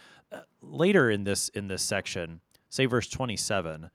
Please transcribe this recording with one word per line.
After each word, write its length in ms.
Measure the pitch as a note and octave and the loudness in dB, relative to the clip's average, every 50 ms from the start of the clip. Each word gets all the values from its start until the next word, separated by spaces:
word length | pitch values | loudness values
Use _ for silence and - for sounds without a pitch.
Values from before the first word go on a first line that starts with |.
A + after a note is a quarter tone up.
| - - - - _ _ | -20 -20 -20 -20 _ _
Uh, 100 | - - - _ _ _ | -18 -18 -18 _ _ _
later 500 | - - - C3+ E3+ G3 G3+ F3+ C3 A2+ | -18 -12 -2 2 4 6 6 6 6 6
in 140 | G#2 G#2 G2 | 4 2 2
this, 240 | G2+ G2 - - - | 0 0 0 -2 -2
in 200 | - G#2 G2+ F#2+ | -4 -6 -4 -4
this 140 | F#2 F2+ | -4 -4
section, 580 | - - G#2 G2 F#2 - - F#2+ E2+ E2 E2 E2 - _ _ _ _ _ | -2 -2 -2 -2 -2 -4 -6 -6 -6 -6 -10 -14 -18 _ _ _ _ _
say 160 | - - C3+ | 0 0 2
verse 240 | B2 B2 A#2+ G2+ - | 2 2 0 0 -2
twenty-seven, 800 | - - C3 A#2+ G2+ F2+ - - G#2+ F#2+ E2 D#2+ D#2 D#2+ E2 - | -6 -6 -4 -4 -4 -4 -2 -2 -2 -2 -2 -4 -8 -10 -12 -16